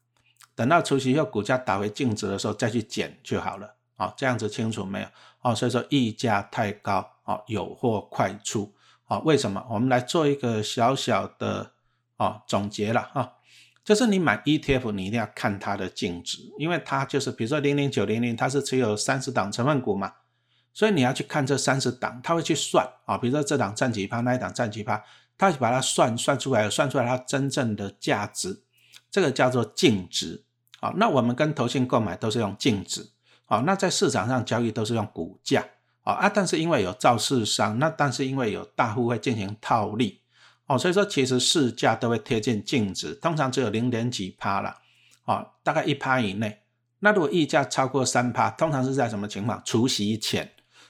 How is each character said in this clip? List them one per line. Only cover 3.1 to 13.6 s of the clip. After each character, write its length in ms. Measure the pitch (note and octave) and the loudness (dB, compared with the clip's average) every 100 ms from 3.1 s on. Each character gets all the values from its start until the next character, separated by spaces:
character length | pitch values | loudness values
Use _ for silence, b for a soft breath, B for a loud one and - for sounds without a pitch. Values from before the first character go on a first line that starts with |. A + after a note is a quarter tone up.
| - | -10
就 180 | - G2+ | -6 -4
好 160 | F2 G2 | -4 -8
了。 180 | G2+ _ _ - | -14 _ _ -8
哦， 160 | F#2+ - | -6 -2
这 100 | C3+ | -2
样 120 | A#2+ | -2
子 100 | G#2+ | -4
清 240 | - A2+ | -4 -4
楚 140 | G#2+ F#2+ | -4 -6
没 160 | G2 | -8
有？ 60 | G2 b b b | -10 b b b
哦， 140 | B2 A#2 | -2 0
所 120 | B2 | 0
以 40 | |
说 120 | A#2+ - | 0 0
溢 240 | C#3+ A2+ | 0 0
价 280 | G#2 B2 G2+ | 0 0 0
太 280 | G2 - G#2 | 0 -4 -4
高， 340 | G2+ - G2 - _ - | -4 -2 -2 -4 _ -6
哦， 180 | F#2+ - | -6 -4
有 260 | G#2 F2+ | -6 -6
货 260 | - B2+ G#2+ | -2 -2 -2
快 320 | - - G2+ G2+ | -4 -2 -2 -2
出。 300 | - A2+ G2+ b b b - | -6 -4 -6 b b b -6
哦， 140 | G2+ D#3+ | -2 2
为 100 | C#3+ | 2
什 160 | G#2 | 2
么？ 140 | G2 A#2+ | -4 -4
我 80 | G#2+ | -2
们 120 | C3 | 2
来 100 | B2 | 2
做 280 | B2 F3 D3 | 2 2 2
一 80 | C#3 | 2
个 280 | A#2+ A2 | 0 -2
小 320 | G#2 - A#2 C3+ | -2 2 2 2
小 320 | - G2 G2 - | 0 0 -2 -4
的， 340 | G#2+ G2+ G2 _ _ _ _ - | -4 -4 -8 _ _ _ _ -4
哦， 240 | G2+ G#2+ - | -4 -4 -4
总 220 | G#2 G2+ | -4 -2
结 240 | - G#2 | -4 -2
了， 160 | A#2 - | 0 -2
哦， 180 | C#3 B2 - b b | -6 -6 -12 b b